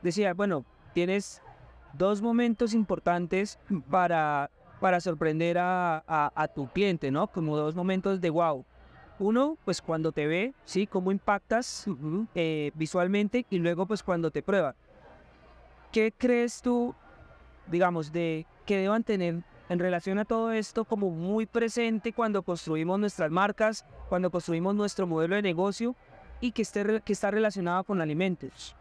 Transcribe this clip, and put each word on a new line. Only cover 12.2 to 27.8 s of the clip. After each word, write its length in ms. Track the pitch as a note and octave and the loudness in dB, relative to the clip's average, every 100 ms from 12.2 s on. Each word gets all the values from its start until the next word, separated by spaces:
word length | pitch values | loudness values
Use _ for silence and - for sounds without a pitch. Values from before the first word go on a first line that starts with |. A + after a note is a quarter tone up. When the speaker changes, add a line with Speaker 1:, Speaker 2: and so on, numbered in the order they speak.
| A3 - | -4 -2
Speaker 1:
eh, 340 | E3 D#3 D3 D#3 | 0 0 -2 -4
visualmente, 720 | D#3 F3+ F3+ G3+ G#3 B3 A#3+ | -2 0 2 2 2 0 -2
y 80 | F#3 | 0
luego, 300 | E3+ E3+ F#3+ | 0 0 -2
pues, 160 | G#3+ | -2
cuando 260 | - F3 E3 | -2 0 0
te 140 | D3 | -2
prueba. 320 | C#3 G3 D3+ A2+ _ - - - - - - - - - - | 0 2 2 -4 _ -20 -20 -20 -20 -20 -20 -20 -20 -20 -4
¿Qué 220 | - A3 - | 0 0 2
crees 460 | B3 A#3+ A#3+ - | 2 4 2 -2
tú, 320 | B3 A#3+ A#3+ - - - - - - - - | 0 0 0 -6 -18 -20 -20 -20 -20 -20 -4
digamos, 460 | E3+ F3+ E3+ D3+ | 2 2 2 -2
de 340 | E3 E3+ D#3+ D#3+ - - | -2 -2 -2 -6 -16 -2
que 100 | G3+ | 0
deban 260 | F#3+ G#3+ | 2 0
tener 380 | A3+ G3+ F3 E3+ - - - | 0 0 0 -2 -8 -20 -4
en 100 | F3 | -2
relación 400 | F3+ F3+ F#3+ G3 | 0 0 -2 -2
a 60 | G#3+ | 0
todo 260 | A3+ A3+ | 0 0
esto 340 | A3+ G#3 - A3+ | -2 -2 -4 -2
como 240 | G#3+ G3 | -2 -2
muy 380 | E3 F3 G#3+ A3 | -2 -2 -2 0
presente 680 | A#3 A3+ A#3+ A#3 A3 A#3 | -2 -2 0 0 0 -2
cuando 300 | A3 A3+ G3+ | -2 0 0
construimos 560 | F3+ F3 - D#3 E3 F#3+ | -2 -6 -2 -2 0 0
nuestras 320 | G#3 - D#3 | 0 0 0
marcas, 560 | E3 G3+ G3+ A3 A3 - - - | 2 0 2 0 0 -12 -18 -4
cuando 220 | F3+ F3+ | 0 0
construimos 460 | F3 E3+ E3+ F3+ G3+ | -2 -2 0 0 0
nuestro 320 | G#3 - F#3+ | 0 0 -2
modelo 280 | D#3+ E3 G3+ | 2 2 2
de 60 | |
negocio 540 | G3+ E3 G3 G3 A#3 B3+ - - - - | 0 0 0 0 -4 -4 -14 -20 -20 -6
y 100 | B3 | -6
que 120 | A3 | -2
esté 200 | G#3 - | -2 0
re-, 160 | G3+ A3 | 0 0
que 140 | - | 0
está 180 | G3+ G3+ | 0 0
relacionado 540 | G#3 G#3+ G3 F3 F3+ | 2 0 0 0 0